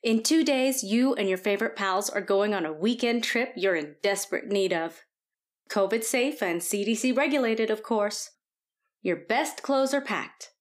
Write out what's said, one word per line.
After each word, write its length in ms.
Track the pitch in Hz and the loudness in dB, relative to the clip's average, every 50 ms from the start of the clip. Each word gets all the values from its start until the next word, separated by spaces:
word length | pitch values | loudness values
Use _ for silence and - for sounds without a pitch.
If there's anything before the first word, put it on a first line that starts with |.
In 200 | - 226 226 220 | 2 2 2 2
two 220 | 220 - 311 330 311 | 2 4 2 4 4
days, 380 | 294 277 262 254 269 262 269 | 4 2 2 2 2 0 -2
you 320 | - 190 214 240 254 269 269 | -2 0 2 4 4 2 2
and 140 | - 208 190 | 2 0 0
your 100 | 185 185 | 0 0
favorite 380 | - 214 202 202 220 - - | 0 0 0 0 0 -4 -2
pals 340 | - 202 190 185 196 208 - | -2 -2 0 0 0 -2 -2
are 100 | - 202 | -4 -4
going 320 | 190 - 196 196 202 214 | 0 2 2 2 4 2
on 140 | 208 190 165 | 0 -2 -2
a 60 | 156 | -4
weekend 520 | 156 156 180 226 247 240 247 233 233 240 226 | -4 -2 0 0 0 2 0 0 0 0 -2
trip 280 | - - 233 247 262 - | 0 0 -2 -2 -2 -4
you're 200 | - 180 196 180 | -2 0 2 2
in 200 | 160 147 147 147 _ | 0 -2 -6 -10 _
desperate 460 | - 202 196 196 - - - - - - | 0 0 0 0 -2 -4 -6 -6 -2 -2
need 240 | 202 196 196 185 | 0 0 2 2
of. 280 | 185 165 165 165 - - _ _ _ _ _ _ _ _ _ _ _ _ _ _ | 0 -2 -2 -4 -8 -14 _ _ _ _ _ _ _ _ _ _ _ _ _ _
covid 340 | - 208 196 190 220 233 226 | 0 0 2 2 2 -2 -2
safe 380 | - - 247 247 285 294 - | -2 0 0 0 0 0 -2
and 200 | 208 180 175 170 | -2 -2 -2 -2
C 220 | 170 - - 202 202 | -2 -2 -2 -2 0
D 100 | 214 226 | 0 0
C 160 | 220 - 254 | 0 2 2
regulated, 580 | 247 247 294 294 285 285 247 226 220 220 226 214 | 2 2 2 2 2 2 2 0 0 0 0 -2
of 120 | 214 214 | -2 -4
course. 480 | - - 233 214 208 208 208 - - - _ _ _ _ _ _ _ _ _ _ _ _ _ _ | -2 -2 0 0 0 0 -2 -6 -10 -12 _ _ _ _ _ _ _ _ _ _ _ _ _ _
Your 140 | - 180 170 | -4 -4 -4
best 460 | 170 - - 220 262 311 - - - | -4 -2 0 0 0 0 -2 -6 -8
clothes 320 | - - 277 269 269 262 277 | -4 0 2 2 2 2 0
are 60 | 277 | -2
packed. 500 | 277 - 208 151 - - - _ - - _ _ | -2 -2 -4 -4 -6 -8 -14 _ -20 -20 _ _